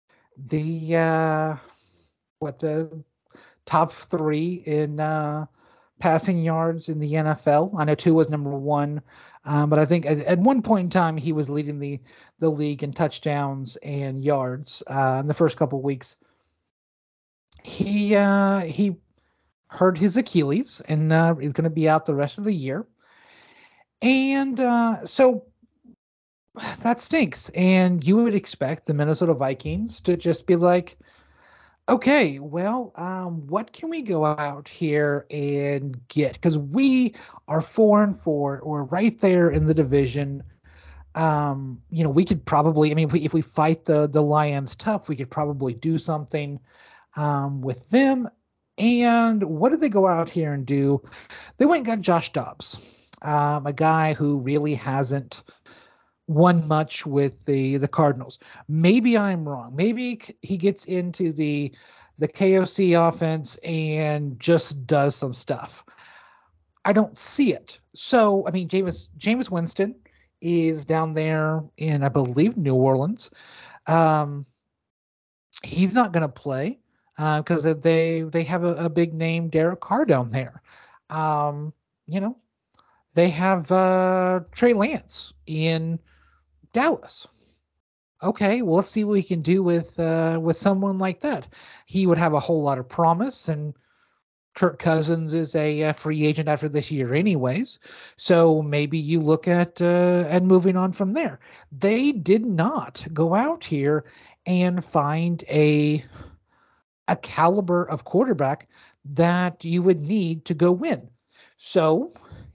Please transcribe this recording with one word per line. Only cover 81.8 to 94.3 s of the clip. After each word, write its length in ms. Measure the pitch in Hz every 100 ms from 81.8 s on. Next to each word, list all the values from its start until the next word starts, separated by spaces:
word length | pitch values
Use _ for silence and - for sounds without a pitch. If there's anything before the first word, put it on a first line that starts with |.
| _ _ -
you 140 | 185
know, 160 | 208 254 _ _ _ _ _ _ _ 165
they 120 | 175
have, 400 | 151 190 185 151
uh, 720 | 185 185 185 185 185 185 185 -
Trey 180 | - 240
Lance 640 | 220 233 294 - - - - -
in 540 | 156 160 160 165 165 - _ _ _ _ _ _
Dallas. 540 | 226 294 - - - - _ _ _ _ _ _ _ _ _
Okay, 380 | 185 - 202 240
well, 160 | 202 170
let's 120 | 190
see 140 | 220
what 80 | 208
we 120 | 202
can 180 | - 170
do 200 | 156 190
with, 380 | 175 170 165 -
uh, 400 | 165 165 165 165
with 140 | 165 160
someone 420 | 196 190 196 190
like 220 | 190 -
that. 300 | 294 208 - - - - _
He 220 | 196 185
would 100 | 165
have 160 | 170
a 60 | 147
whole 240 | - 160
lot 160 | 147 131
of 80 | 127
promise, 640 | - 165 170 262 - -
and 240 | 147 151 - _ _ _ _ _